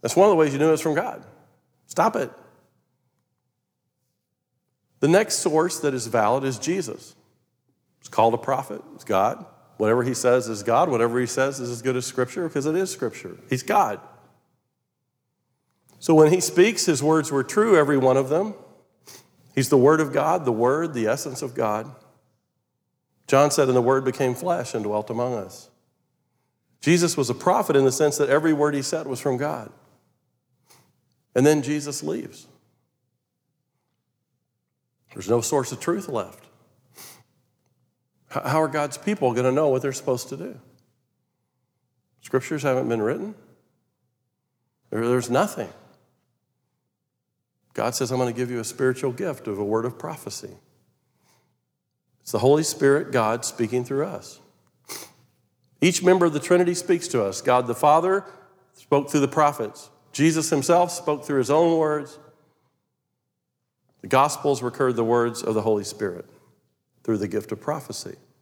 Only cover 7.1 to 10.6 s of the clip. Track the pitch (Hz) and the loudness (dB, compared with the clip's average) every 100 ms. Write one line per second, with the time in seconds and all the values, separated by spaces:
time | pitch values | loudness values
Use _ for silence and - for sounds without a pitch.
7.1 | _ _ _ _ _ _ _ _ _ - | _ _ _ _ _ _ _ _ _ -8
8.1 | - 113 120 - 135 139 101 - - - | 0 2 0 -4 -6 -6 -14 -16 -20 -4
9.1 | 95 104 - 190 _ _ _ 107 120 123 | 0 0 -2 -14 _ _ _ 0 2 0
10.1 | 120 123 123 113 107 | 0 2 2 0 -6